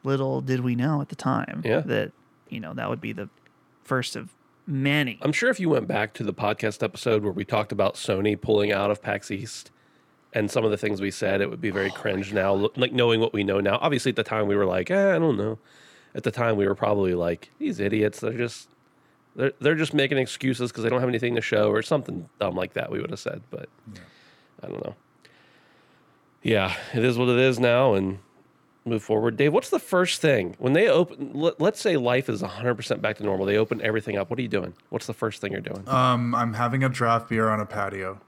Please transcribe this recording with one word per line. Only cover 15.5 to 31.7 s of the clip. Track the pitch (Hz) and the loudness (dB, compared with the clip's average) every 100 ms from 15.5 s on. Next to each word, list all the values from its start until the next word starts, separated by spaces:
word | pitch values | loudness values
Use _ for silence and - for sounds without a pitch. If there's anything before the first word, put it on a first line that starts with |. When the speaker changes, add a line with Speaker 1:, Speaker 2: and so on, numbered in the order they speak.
| 110 _ - - - _ - | -6 _ -20 -20 -20 _ -6
Speaker 2:
At | |
the | 120 | -4
time, | 117 117 107 | 0 0 2
we | 98 | 2
were | 98 | 2
probably | 110 104 95 | 2 2 2
like, | 87 85 85 - _ | 2 0 -4 -8 _
"These | 302 170 | -6 -2
idiots, | 101 110 104 - | 0 2 0 0
they're | 113 | -6
just, | 117 120 - - _ _ _ _ _ _ - | -4 -6 -6 -20 _ _ _ _ _ _ -4
they're, | 135 - | -4 0
they're | 131 160 | 0 2
just | 156 | 0
making | 151 139 139 | 2 2 2
excuses | 127 - 131 120 123 | -2 -2 -2 -2 -4
'cause | - | -2
they | 113 | 0
don't | 123 | 0
have | 127 | 0
anything | 117 120 117 | 0 0 -2
to | |
show," | - 107 107 | 0 2 4
or | 107 | 2
something | - 151 123 95 82 _ | 0 -2 -2 -10 -12 _
dumb | 98 90 | -4 -2
like | 92 | -4
that | - - | -6 -6
we | 101 | -6
would | - | -6
have | 110 | -8
said, | - - - | -8 -10 -12
but | - - _ - | -14 -14 _ -20
Speaker 3:
Yeah. | 98 - - - _ _ - | -20 -20 -20 -20 _ _ -18
Speaker 2:
I | - | -12
don't | - | -10
know. | - - _ _ - _ _ _ _ _ _ _ _ _ _ _ | -10 -12 _ _ -20 _ _ _ _ _ _ _ _ _ _ _
Yeah, | - 110 92 92 - | 2 2 2 -2 -4
it | 120 123 | 0 2
is | 117 | 2
what | 123 | 2
it | 120 | 4
is | 131 120 | 4 4
now, | 123 120 131 | 4 6 4
and | 98 95 98 - _ _ _ _ _ | 4 0 -4 -14 _ _ _ _ _
move | - 110 | -4 -4
forward. | - 110 117 113 | 0 2 2 2
Dave, | 143 | 2
what's | 190 - | 2 0
the | 339 | -4
first | - 180 180 - | 0 0 2 2
thing | 156 123 90 - | 2 2 0 -2
when | - | 2
they | 156 214 | 4 6
open, | 151 170 - 131 | 4 2 -4 -8
let, | 139 165 - | 0 -2 2
let's | 170 | 0